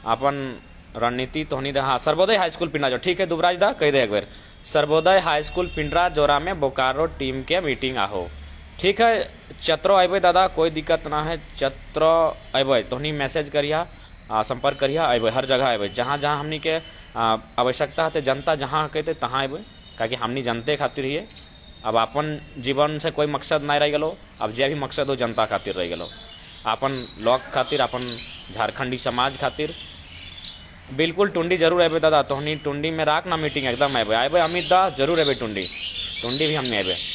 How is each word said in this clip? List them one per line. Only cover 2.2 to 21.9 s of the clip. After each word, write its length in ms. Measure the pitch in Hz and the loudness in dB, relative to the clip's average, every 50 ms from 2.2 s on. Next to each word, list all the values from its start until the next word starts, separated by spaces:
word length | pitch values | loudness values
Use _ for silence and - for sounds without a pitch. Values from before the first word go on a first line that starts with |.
| 190 190 226 | 4 4 4
हाई 140 | 196 185 170 | 2 2 -2
स्कूल 180 | 156 - 175 | -2 -4 -4
पिंडरा 220 | 156 143 151 143 131 | -4 -2 0 0 0
जोरा, 100 | 127 120 | 0 0
ठीक 200 | - 180 175 175 | 0 -2 0 0
है 60 | 190 | 0
दुबराज 320 | 165 170 160 165 175 180 | -2 0 2 2 2 4
दा, 140 | 175 196 208 | 4 2 0
कह 200 | - - 160 147 | 2 2 2 4
दे 120 | 139 139 123 | 4 4 2
एक 80 | 104 | 4
बार, 160 | 104 101 95 - - - - - - - - | 0 -2 -2 -4 -16 -20 -20 -20 -20 -18 -14
सर्वोदय 540 | - - 151 147 147 151 160 160 180 190 190 | -2 0 0 2 4 2 4 6 6 4 6
हाई 240 | 165 165 147 151 151 | 4 2 0 0 -2
स्कूल 240 | - - 180 180 | -2 -4 -4 -4
पिंडरा 420 | 175 - 160 151 143 147 170 175 180 | -4 -4 -4 -4 0 2 2 2 2
जोरा 300 | 156 147 147 143 143 143 | 2 2 4 4 4 2
में 200 | 156 185 196 160 | 2 -2 -2 0
बोकारो 460 | 139 131 131 - 131 131 131 143 160 | -2 -2 0 0 0 0 2 0 -2
टीम 380 | 165 - - 143 131 131 135 127 | -2 -2 -4 -4 -4 -4 -6 -2
के 160 | - 160 185 | 0 0 0
मीटिंग 380 | 180 147 127 - 135 127 131 | 0 -2 -2 -2 -2 -2 0
आहो। 320 | 117 98 98 104 95 90 82 - - - - - - - - - - | 0 -2 0 -2 -6 -6 -6 -10 -16 -16 -18 -18 -18 -20 -20 -10 0
ठीक 220 | - 190 196 - | 0 0 4 4
है, 320 | 233 233 226 208 - - - - - - - - | 4 4 4 2 -2 -6 -10 -20 -20 -20 -18 -6
चतरो 340 | - - 160 156 - 185 202 | 0 0 0 2 4 4 6
अबे 240 | 190 180 175 185 196 | 6 6 4 4 4
दादा, 280 | 180 180 170 180 190 | 4 6 6 6 4
कोई 220 | 180 - 175 160 165 | 4 2 0 0 0
दिक्कत 380 | 156 156 143 - 165 160 - | 0 -4 0 0 0 0 0
ना 160 | 151 151 151 151 | -2 -2 -2 -2
है, 140 | 160 170 156 151 - - | -2 -6 -6 -8 -14 -6
चतरो 800 | - 139 135 135 - - - - 151 156 160 165 165 165 156 - - - - - | -2 -2 -2 -4 -6 -18 -8 0 2 4 4 6 6 4 2 0 -4 -12 -4 0
अबे, 280 | 131 135 135 135 117 104 | 0 2 4 4 2 2
तोहनी 280 | - 123 127 147 151 | 0 -6 -4 -4 -4
मैसेज 380 | 151 147 139 131 - 165 151 147 | -2 -2 -4 -2 -2 -4 -4 0
करिया, 380 | 147 147 143 147 151 160 175 - - - - - - - - - | -2 -2 0 0 0 -2 -2 -4 -10 -20 -20 -20 -20 -20 -10 -2
आ, 120 | 107 110 107 | 0 0 0
संपर्क 340 | - 135 123 - 143 143 | 0 -4 0 0 0 2
करिया, 280 | 139 139 135 143 156 165 | 2 0 0 2 2 2
अबे, 240 | 135 123 120 113 110 | 2 2 4 2 2
हर 160 | 110 131 135 | 2 0 2
जगह 280 | 131 135 127 135 131 117 | 2 2 2 4 2 2
अबे, 160 | 104 104 101 | 2 0 -2
जहाँ 280 | 101 120 120 127 143 | -2 -2 -2 -2 -2
जहाँ 220 | 147 139 147 151 143 | 0 0 0 0 -2
हमनी 200 | 147 151 156 151 | -2 -6 -6 -4
के, 200 | - 165 156 165 160 - - - - - - | -2 -2 -2 -2 -4 -8 -20 -20 -20 -12 -4
आ, 220 | 110 117 113 110 110 - - - - | 0 2 2 2 0 -2 -6 -2 0
आवश्यकता 520 | 123 127 123 - 151 143 - - 160 160 - | 0 2 2 0 -2 -2 0 -2 -2 0 0
है 60 | 160 | 0
जनता 340 | 139 135 135 139 143 175 160 | 0 0 -2 0 0 0 0
जहाँ 340 | 143 139 131 151 156 156 143 | 0 -2 -2 0 0 -2 0
कहते 240 | - 156 151 165 160 | -4 -4 -4 -4 -4
तहाँ 300 | - 131 113 127 135 139 | -4 -4 -2 -2 -2 -2
अबे, 160 | 135 139 180 220 - - - - - - | -2 -6 -10 -12 -16 -20 -20 -20 -20 -6
काहे 120 | - 113 113 | -4 -4 -4
कि 60 | 123 | -2
हमनी 260 | 123 120 113 123 135 | -4 -4 -4 -4 -2
जनते 340 | 123 120 117 117 113 143 147 | -2 -2 -2 -2 -2 -2 -2
खातिर 300 | 143 147 127 - 147 131 | 0 -2 -2 -2 -4 -4
ही 80 | 135 143 | -4 -4
है। 140 | 165 214 - - - - - - - - - - - - | -4 -6 -10 -18 -20 -20 -20 -20 -20 -20 -20 -20 -8 -4
अब 120 | 110 | 2